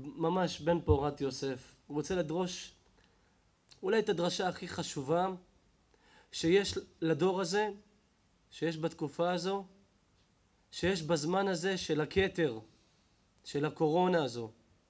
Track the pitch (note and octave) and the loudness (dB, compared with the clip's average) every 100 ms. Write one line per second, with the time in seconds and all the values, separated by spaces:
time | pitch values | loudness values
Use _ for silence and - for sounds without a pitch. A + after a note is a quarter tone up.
0 | C#3 D#3+ E3 F#3 F3 - D3+ E3+ D3 C#3+ | -10 -4 0 2 0 0 0 2 4 4
1 | D3 C#3+ C#3 C3 C#3 B2+ - - - D3 | 4 -2 -4 -2 -4 -6 -10 -20 -8 -4
2 | D3 F#3 D3+ E3 F3+ F3+ - - _ _ | -2 -2 0 -2 -2 -6 -12 -18 _ _
3 | _ _ _ _ _ _ - - F#3 A3 | _ _ _ _ _ _ -20 -6 0 2
4 | G#3+ E3+ F3 F3 F#3 E3 F3+ - - - | 2 0 0 0 -2 -4 -8 -8 -6 -4
5 | C3 E3 F#3 F3+ - _ _ _ _ _ | 0 0 0 -4 -12 _ _ _ _ _
6 | _ - _ - D#3+ F#3+ G3 - - - | _ -20 _ -2 4 4 4 -4 -8 -4
7 | D#3+ D3+ F#3 F#3 F3 G3+ G#3+ G3+ - _ | 0 2 2 2 0 0 0 -4 -14 _
8 | _ _ _ _ _ - D#3 D#3+ D#3+ D#3+ | _ _ _ _ _ -6 -4 -2 -4 -4
9 | D3+ - E3+ F3+ F3 G3 F#3+ - _ _ | -6 -2 0 0 -2 -4 -6 -18 _ _
10 | _ _ _ _ _ _ _ - E3+ F#3+ | _ _ _ _ _ _ _ -4 -2 0
11 | D#3 E3 D3 F#3+ G3 F3 F3+ F#3 - D3+ | 0 0 2 0 0 0 0 -2 0 0
12 | D3+ F#3+ F#3+ F#3 D#3 A2 - _ _ _ | 0 2 2 2 0 -2 -12 _ _ _
13 | _ _ _ _ - C#3+ D3 - D#3 E3 | _ _ _ _ -6 -2 -2 0 2 4
14 | F3+ F3 C3+ A#2 A2+ - _ _ | 4 4 2 -4 -8 -12 _ _